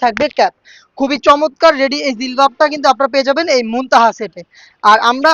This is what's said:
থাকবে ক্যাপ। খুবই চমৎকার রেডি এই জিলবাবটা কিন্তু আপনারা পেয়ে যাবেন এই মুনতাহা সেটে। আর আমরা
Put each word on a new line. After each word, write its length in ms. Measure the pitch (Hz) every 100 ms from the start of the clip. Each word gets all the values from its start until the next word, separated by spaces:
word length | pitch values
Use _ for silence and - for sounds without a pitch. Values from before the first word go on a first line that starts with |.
থাকবে 220 | 247 214 294 -
ক্যাপ। 160 | 190 - _ - _ -
খুবই 180 | 269 285 302
চমৎকার 480 | 294 311 - 330 285
রেডি 160 | 269 285 294
এই 60 | 220
জিলবাবটা 440 | 254 254 269 - 302
কিন্তু 140 | 294 277
আপনারা 200 | 254 269
পেয়ে 140 | 277 269
যাবেন 180 | 277 339 262
এই 60 | 226
মুনতাহা 380 | 240 262 247 233 -
সেটে। 240 | 208 - 170 _ - _ 208
আর 80 | 214 233
আমরা 200 | 254 311